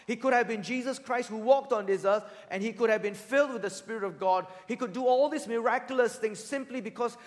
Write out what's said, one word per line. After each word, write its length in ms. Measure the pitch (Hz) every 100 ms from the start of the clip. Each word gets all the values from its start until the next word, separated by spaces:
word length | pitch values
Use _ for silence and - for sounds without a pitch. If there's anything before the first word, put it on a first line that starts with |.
| -
He 120 | 226
could 160 | 262
have 160 | 247 214
been 120 | 220
Jesus 380 | 175 254 247 254
Christ 300 | - 247 240
who 80 | 220
walked 340 | 220 269 262
on 140 | 220 196
this 180 | 190
earth, 220 | 190 208 202 - -
and 100 | 190
He 120 | 220
could 160 | 226 233
have 120 | 214
been 120 | 202
filled 400 | 196 - 269 285
with 80 | 240
the 80 | 196
Spirit 340 | 196 - 226
of 160 | 196 160
God. 260 | 190 185 180 - -
He 80 | 240
could 160 | 247
do 140 | 180 254
all 240 | 254 294
these 180 | 311 202
miraculous 680 | 233 226 247 254 262 233 -
things 220 | 220 208
simply 420 | - 277 262 247
because 360 | 214 - 240 233